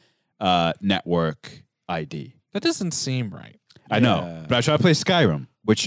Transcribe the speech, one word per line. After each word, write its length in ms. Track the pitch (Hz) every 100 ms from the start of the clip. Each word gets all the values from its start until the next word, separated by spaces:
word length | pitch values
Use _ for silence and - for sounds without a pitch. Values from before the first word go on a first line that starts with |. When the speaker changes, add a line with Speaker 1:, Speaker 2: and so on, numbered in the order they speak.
| _ _ _ _
Speaker 1:
uh, 320 | 98 90 82 -
network 840 | 98 95 - 85 80 76 - - _ _ -
I 180 | 85
D. 300 | 76 - 117 - _
Speaker 2:
That 80 | 202
doesn't 300 | 339 320 175
seem 360 | - 139 127 110
right. 280 | 78 - - _ - -
Speaker 1:
I 80 | 107
know, 200 | 120 85
Speaker 3:
Yeah. 220 | 87 82 80
Speaker 1:
but 80 | 123
I 40 |
tried 140 | 120 151
to 40 |
play 100 | 180
Skyrim, 560 | 151 - 175 113 73 131 _
which 220 | 107 110